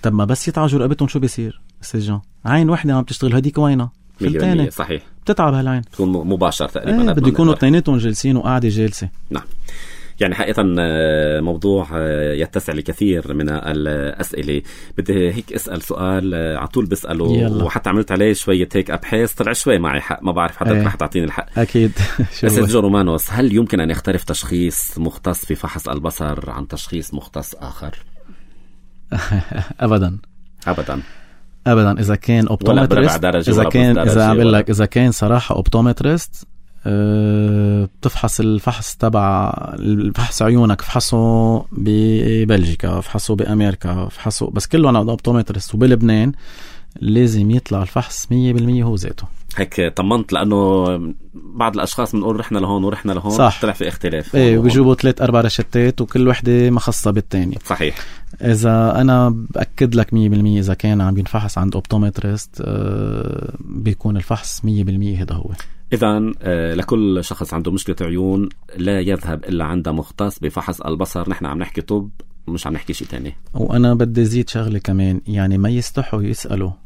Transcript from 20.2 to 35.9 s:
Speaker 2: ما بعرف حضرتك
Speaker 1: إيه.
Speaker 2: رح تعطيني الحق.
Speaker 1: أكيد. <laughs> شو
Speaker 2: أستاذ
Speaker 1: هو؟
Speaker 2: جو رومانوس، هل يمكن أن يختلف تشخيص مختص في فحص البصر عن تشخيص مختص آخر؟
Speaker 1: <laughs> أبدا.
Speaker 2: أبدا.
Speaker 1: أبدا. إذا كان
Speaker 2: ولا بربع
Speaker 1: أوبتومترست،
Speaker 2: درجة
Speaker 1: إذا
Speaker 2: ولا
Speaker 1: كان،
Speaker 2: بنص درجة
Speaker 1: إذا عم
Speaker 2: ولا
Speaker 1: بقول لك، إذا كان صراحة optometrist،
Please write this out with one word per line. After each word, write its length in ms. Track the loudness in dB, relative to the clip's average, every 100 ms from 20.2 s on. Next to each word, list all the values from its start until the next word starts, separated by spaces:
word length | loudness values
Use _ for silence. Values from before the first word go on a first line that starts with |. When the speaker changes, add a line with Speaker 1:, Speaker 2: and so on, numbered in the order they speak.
Speaker 2:
ما 100 | -2
بعرف 240 | 0 -2 0
حضرتك 200 | 0 2
Speaker 1:
إيه. 100 | 2
Speaker 2:
رح 80 |
تعطيني 300 | -2 -4 -2
الحق. 340 | -2 -4 -6 -2
Speaker 1:
أكيد. 340 | 2 4 2 2 0 0
<laughs> 200 | -2 0
شو 60 | 0
Speaker 2:
أستاذ 140 | 2
Speaker 1:
هو؟ 60 | 2
Speaker 2:
جو 140 | 2
رومانوس، 500 | 2 2 2 0 -2
هل 240 | 0 2
يمكن 260 | 2 2 0
أن 100 | 0
يختلف 340 | -2 -2 -2
تشخيص 760 | -2 -6 -4 -2 0 -2 -6 -4
مختص 460 | -6 -4 -6 -6
في 100 | -6
فحص 340 | -6 -6 -8 -8
البصر 640 | -6 -6 -6 -6 -6 -8
عن 180 | -10 -10
تشخيص 460 | -10 -8 -8 -8
مختص 400 | -12 -10 -12 -12
آخر؟ 440 | -14 -14 -12 -10 -12 -12 -16 -16 -18 -18 -20 -20 -20 -20 -20 -8
Speaker 1:
<laughs> 60 | -6 -2 -2 -2 -6 -8 -2
أبدا. 380 | 0 2 2 -2 -12 -20 -20 -10 -6
Speaker 2:
أبدا. 340 | -4 -4 -6 -8 -16 -20 -20 -20 -6 2
Speaker 1:
أبدا. 340 | 4 4 2
إذا 140 | 0
كان 300 | 0 2 2
Speaker 2:
ولا 120 | 2 2
بربع 240 | 4 4
Speaker 1:
أوبتومترست، 420 | 4 4 4 2
Speaker 2:
درجة 280 | 2 2 2
Speaker 1:
إذا 100 | 4
Speaker 2:
ولا 100 | 4
Speaker 1:
كان، 240 | 4 4
Speaker 2:
بنص 100 | 6
درجة 80 | 4
Speaker 1:
إذا 120 | 6
عم 60 | 6
Speaker 2:
ولا 120 | 6
Speaker 1:
بقول 100 | 6
لك، 180 | 4 4
إذا 160 | 2 2
كان 260 | 4 4
صراحة 420 | 4 2 2 2
optometrist، 920 | 0 4 4 4